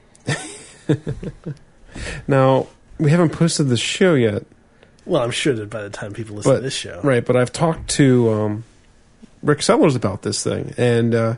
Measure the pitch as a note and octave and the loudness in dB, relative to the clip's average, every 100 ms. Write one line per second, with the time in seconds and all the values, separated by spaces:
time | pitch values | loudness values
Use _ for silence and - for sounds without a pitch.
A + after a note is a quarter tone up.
0 | _ _ - D3+ - - - - - C#3 | _ _ -6 -6 -8 -16 -20 -14 -2 -2
1 | - C#3+ D#3+ - E3 C#3 - _ - - | -2 -10 -12 -12 -14 -14 -16 _ -20 -14
2 | - - - C3+ C3 C3 - - _ - | -12 -10 0 4 4 4 0 -10 _ -2
3 | D#3 E3+ E3 - E3 - C#3+ A2+ - - | 2 4 2 2 0 0 0 0 -2 2
4 | F#3 D3 A2 G#2 - - _ _ - _ | 4 4 2 0 -6 -18 _ _ -20 _
5 | - E3 A#2+ - D#3+ A#2 G#2 A2+ G2+ - | -4 -2 0 -2 -2 -2 -6 -10 -12 -12
6 | A2 G#2 A2 G#2 A#2 A2+ C3 - - F3 | -12 -12 -12 -2 2 2 0 -8 -10 -4
7 | C#3+ B2 A#2 B2 B2 - E3 D#3+ - - | 0 0 2 0 0 0 -2 -2 -4 2
8 | C#3 B2 A#2 G#2+ G#2+ G#2 A#2 _ _ _ | 4 6 4 2 -2 -4 -10 _ _ _
9 | _ _ - _ C#3 C#3+ - A#3+ G3 B2+ | _ _ -20 _ -2 0 2 4 4 2
10 | G2+ G2 G#2+ G2+ - G2 F2+ - B2 A#2 | -2 -4 -6 -4 -4 -4 -6 -2 0 2
11 | A#2 A2+ A2+ | 2 0 0